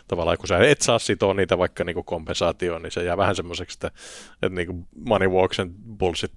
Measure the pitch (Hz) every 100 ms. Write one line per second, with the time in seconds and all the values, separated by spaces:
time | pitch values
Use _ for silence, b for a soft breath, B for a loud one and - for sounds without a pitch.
0 | - 87 82 85 - 92 127 143 - 113
1 | - 101 101 95 90 87 90 - 87 85
2 | - 87 78 85 87 82 90 82 82 -
3 | 87 87 98 92 87 85 92 - - B
4 | B B B - 101 92 87 90 87 -
5 | 87 104 95 92 95 - 92 90 113 104
6 | 92 82 101